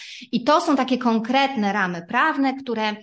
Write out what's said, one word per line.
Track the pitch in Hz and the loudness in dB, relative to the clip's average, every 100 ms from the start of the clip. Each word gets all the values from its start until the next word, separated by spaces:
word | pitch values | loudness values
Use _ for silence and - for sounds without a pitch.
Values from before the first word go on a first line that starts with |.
| - - - | -16 -18 -6
I | 233 | -2
to | - 311 | 2 4
są | 339 269 | 4 2
takie | 254 254 | 2 0
konkretne | 240 226 226 269 277 269 202 | 2 0 2 2 2 0 0
ramy | 208 185 175 180 | 0 -2 -4 -4
prawne, | 240 311 285 269 | 0 2 2 0
które, | 269 254 220 214 214 | -2 -4 -4 -4 -6